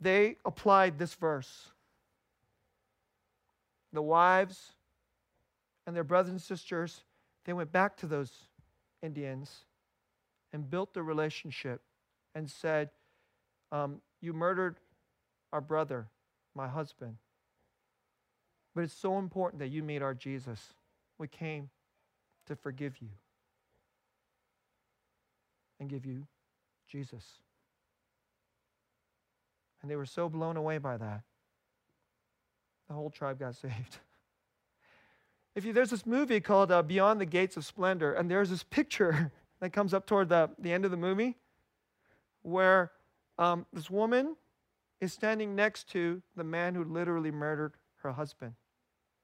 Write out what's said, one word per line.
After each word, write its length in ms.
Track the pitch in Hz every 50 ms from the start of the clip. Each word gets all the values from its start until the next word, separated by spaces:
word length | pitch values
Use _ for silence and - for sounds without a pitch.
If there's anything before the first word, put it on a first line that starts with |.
They 360 | 156 185 190 202 208 220 - - -
applied 540 | - 170 - - 208 196 196 190 185 160 143
this 160 | 175 165 -
verse. 540 | - 170 160 151 139 127 - - - - - - _ _ _ _ _ _ _ _ _ _ _ _ _ _ _ _ _ _ _ _ _ _ _ _ _ _ _ _ _ _ _ _ _ _ _ _ _ _ _ _ _ _ _ -
The 100 | 156 151
wives 720 | 151 160 165 175 180 - - 196 190 190 - - - - _ _ _ _ _ _ _ _ _ _ _ _ _ _ _ _ _ _ _ _ _ -
and 80 | - 170
their 100 | 170 165
brothers 260 | 143 175 180 185 180
and 100 | 185 185
sisters, 640 | 165 - 190 170 - - - 170 170 170 - - - _ _ _ _ _ _ _ _
they 80 | - 180
went 200 | 180 170 151 160
back 240 | 185 190 202 196 -
to 80 | -
those 260 | 156 156 143 139 123 - - - _ _ _ _ _ _ _ _ _ _ _ -
Indians 640 | 160 151 147 143 135 135 131 139 143 - - - _ _ _ _ _ _ _ _ _ _ _ _ _ _ _ _ _ -
and 160 | 151 147 131
built 260 | 147 180 190 202 -
the 80 | 190 165
relationship 800 | 156 156 151 147 156 147 - - 160 127 - - 135 120 123 _ _ _ _ _ _ _ _ _ _ -
and 160 | 160 156 139
said, 400 | - - - 165 156 151 151 147 - _ _ _ _ _ _ _ _ _ _ _ _ _ _ - 151
um, 280 | 143 143 143 143 - - _ _ _
"You 120 | - 170 165
murdered 480 | 160 165 180 190 180 185 180 170 - _ _ _ _ _ _ _ _ _ _ _ _ _ _ -
our 80 | 151
brother, 480 | 139 151 156 156 156 143 135 123 110 110 _ _ _ _ _ _ _ _ -
my 140 | 143 135 127
husband. 500 | 127 160 156 143 - - 127 117 110 110 _ _ _ _ _ _ _ _ _ _ _ _ _ _ _ _ _ _ _ _ _ _ _ _ _ _ _ _ _ _ -
But 100 | 170 170
it's 100 | 156 -
so 240 | - - 190 190 196
important 420 | 196 180 - 190 185 175 - 147
that 80 | 143 131
you 140 | 139 156 156
meet 200 | 151 147 139 139
our 120 | 135 131
Jesus. 600 | 123 - 135 135 135 123 131 113 104 - - - _ _ _ _ _ _ _ _ -
We 100 | 160 143
came 420 | - - 170 160 156 147 139 135 _ _ _ _ _ _ _ _ _ _ _ _ _ _ _
to 80 | - 147
forgive 420 | - - 143 131 131 143 143 131 -
you 120 | 120 110 101 98 _ _ _ _ _ _ _ _ _ _ _ _ _ _ _ _ _ _ _ _ _ _ _ _ _ _ _ _ _ _ _ _ _ _ _ _ _ _ _ _ _ _ _ _ _ _ _ _ _ _ _ -
and 100 | 143 139
give 180 | 139 135 127
you 200 | 135 127 127 143 143 _ _ _ _ _ _ _ _ _ _ _
Jesus." 560 | - - 143 139 127 - 117 - - - _ _ _ _ _ _ _ _ _ _ _ _ _ _ _ _ _ _ _ _ _ _ _ _ _ _ _ _ _ _ _ _ _ _ _ _ _ _ _ _ _ _ _ _ _ _ _ _ _ -
And 80 | 143
they 60 | 147
were 100 | 147 139
so 220 | 131 - - 170 170
blown 280 | 160 160 160 165 165
away 220 | 160 156 156 156 156
by 200 | 143 139 123 113
that. 240 | 113 107 104 107 - _ _ _ _ _ _ _ _ _ _ _ _ _ _ _ _ _ _ _ _ _ _ _ _ _ _ _ _ _ _ _ _ -
The 60 | 151
whole 160 | 147 151 151
tribe 280 | 147 - 151 139 135 135
got 160 | 135 127 123
<laughs> 20 |
saved. 420 | - - 135 120 107 123 - - - - _ _ _ _ _ _ _ _ _ _ _ _ _ _ _ _ _ _ _ _ _ _ _ _ _ _ _ _ _ -
If 100 | 208 190
you, 80 | 226 214
there's 180 | 233 262 208
this 160 | 240 202 -
movie 340 | 226 233 262 294 254 240 208
called, 300 | - - 208 196 196 170
uh, 120 | 180 175 165
Beyond 380 | 151 185 190 190 208 220 214
the 60 | 196
Gates 300 | 165 147 180 190 190 -
of 80 | 180 151
Splendor, 480 | - - - 185 185 190 175 156 143 139
and 180 | - 175 175
there's 200 | 180 196 202 180
this 120 | 185 170 -
picture 720 | - - - 302 - - - 208 170 160 143 170 147 -
<laughs> 40 | - _ _ _ -
that 120 | 185 185 -
comes 220 | 208 202 190 185
up 120 | 190 190
toward 220 | - 214 202 190 165
the, 220 | 175 170 160 147 - -
the 140 | - 170 170
end 120 | 185 196
of 60 | 196
the 60 | 180
movie 400 | 170 170 185 190 196 226 254 240 - _ _ _ _ _ _ _ _ _ _ _ _ _ _ _ _ _ _ _ _ -
where, 480 | 170 170 185 185 185 190 190 175 165 - _ _ _ _ _ _ _ _ -
um, 280 | 170 175 175 170 - - -
this 160 | - 151 -
woman 480 | 185 202 214 226 240 247 269 302 320 - _ _ _ _ _ _ _ _ _ _ _ -
is 120 | 190 180 -
standing 420 | - - 214 220 214 214 208 202
next 340 | 196 208 220 214 - - -
to 300 | - 185 170 170 170 185 - _ -
the 80 | - 165
man 300 | 160 165 170 175 175 180
who 100 | 180 165
literally 460 | 156 160 165 175 175 170 165 160 156
murdered 440 | 147 147 147 151 156 147 156 151 - _ _ _ _ _ -
her 100 | 143 127
husband. 420 | 127 151 139 - - 127 117 117 - _ _ _ _ _ _ _ _ _ _ _ _